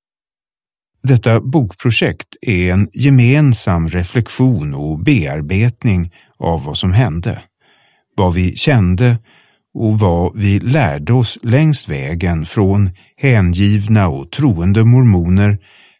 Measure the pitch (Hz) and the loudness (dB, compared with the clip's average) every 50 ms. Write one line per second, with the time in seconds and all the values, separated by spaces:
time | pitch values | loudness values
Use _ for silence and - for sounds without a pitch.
0 | _ _ _ _ _ _ _ _ _ _ _ _ _ _ _ _ _ _ _ _ | _ _ _ _ _ _ _ _ _ _ _ _ _ _ _ _ _ _ _ _
1 | - 131 131 113 - 117 113 110 - 131 131 160 120 95 - - - 123 110 - | 0 0 0 2 2 0 0 0 -2 -2 -2 -2 -2 -2 -6 -4 -2 -2 0 0
2 | 185 127 82 - - - - - - - 95 87 90 90 90 95 95 - - - | -2 -2 -4 -6 -12 -20 -18 -10 -4 -4 -2 0 0 0 0 0 0 -2 -2 -2
3 | 120 143 139 127 120 120 139 151 151 135 113 - - 98 87 82 82 80 85 90 | 2 4 4 4 4 4 4 4 2 2 0 0 -2 -2 -2 -2 -2 -2 -4 -4
4 | 87 - - 123 - - - - 131 131 117 78 76 73 69 69 73 78 80 78 | -6 -4 -4 -4 -4 -4 -2 0 0 0 0 -2 -4 -6 -8 -6 -6 -6 -6 -2
5 | 92 147 143 101 76 67 71 80 73 76 95 98 117 120 - - - 117 95 90 | 0 0 2 0 0 -4 -6 -8 -6 -4 -2 0 0 0 -2 -2 -2 -2 0 0
6 | 85 85 _ _ _ _ _ - - 85 82 78 65 76 76 - - 92 92 120 | -2 -6 _ _ _ _ _ -8 -4 -4 -4 -4 -6 -8 -6 -4 -2 0 2 2
7 | 127 92 78 85 85 113 78 - - _ _ _ _ _ _ _ _ _ _ _ | 2 0 -2 -4 -6 -6 -8 -8 -12 _ _ _ _ _ _ _ _ _ _ _
8 | _ _ - - 95 90 82 92 90 87 - - - 151 139 113 92 87 90 90 | _ _ -4 -2 -2 0 0 0 -2 -2 -2 -2 -2 0 2 2 2 2 2 2
9 | 123 123 117 110 _ _ _ _ _ _ _ _ _ _ - - 113 107 107 107 | 2 0 0 -2 _ _ _ _ _ _ _ _ _ _ -8 -4 -2 0 0 2
10 | 107 90 85 85 90 - - 107 101 101 101 104 - 123 139 160 120 76 71 71 | 2 2 0 0 -2 -4 -4 -2 0 0 0 0 0 0 0 0 0 0 -2 -4
11 | 73 - 123 131 113 - - - - 113 117 143 160 156 147 - - - 76 69 | -2 0 0 0 0 -2 -6 -8 -4 0 2 2 2 2 0 -2 -4 -8 -8 -8
12 | 67 71 87 85 95 87 85 80 80 - - 117 98 95 98 104 101 92 - _ | -6 -6 -6 -4 -2 -2 -2 -4 -4 -4 -2 0 0 2 2 0 0 -2 -4 _
13 | _ _ _ - - 135 120 107 90 87 87 92 101 101 107 104 101 107 110 107 | _ _ _ -2 0 2 2 4 2 2 2 2 2 2 2 0 0 0 2 2
14 | 95 85 82 67 69 - - - 151 135 92 82 85 95 98 113 117 117 123 131 | 2 0 -2 -6 -10 -10 -4 -2 0 0 0 0 0 0 2 4 4 4 4 6
15 | 127 117 95 87 85 87 92 98 101 104 101 98 _ _ _ _ _ _ _ | 4 4 4 2 2 2 2 2 2 2 0 -2 _ _ _ _ _ _ _